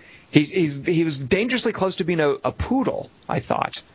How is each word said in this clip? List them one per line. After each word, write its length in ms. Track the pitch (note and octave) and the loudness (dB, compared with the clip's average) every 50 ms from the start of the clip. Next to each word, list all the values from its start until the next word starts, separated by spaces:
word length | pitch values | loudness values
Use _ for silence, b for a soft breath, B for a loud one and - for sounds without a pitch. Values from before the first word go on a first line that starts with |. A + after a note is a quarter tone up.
| B B B B B - | B B B B B 2
he's, 180 | - D3 D3+ - | 2 2 2 2
he's, 340 | - F#3+ E3+ D3 C#3+ C#3 C#3 | 2 0 0 0 0 -2 -2
he 200 | - F3 D#3+ E3+ | 0 2 2 2
was 200 | D#3+ C#3+ C3+ C#3 | 0 0 -2 -2
dangerously 500 | B2 - F#3 A3+ B3 B3+ A#3+ - A#3 G#3 | 0 0 0 2 0 0 0 0 0 0
close 240 | - F#3+ F#3+ F3+ | 0 -2 -2 -2
to 60 | - F3+ | -2 -2
being 160 | D#3+ F3 D#3+ | 0 0 2
a, 80 | D3+ C#3+ C3+ - - | 2 2 2 0 -2
a 80 | B2+ | -4
poodle, 600 | - - - - A#3+ C4+ A#3+ - - - - - - - - - | -4 -4 -2 0 0 0 0 0 -2 -4 -6 -10 -16 -12 -6 -4
I 100 | - - | -4 -4
thought. 440 | - - - - - - - - - - | -2 -2 -2 -2 -2 -4 -6 -10 -14 -16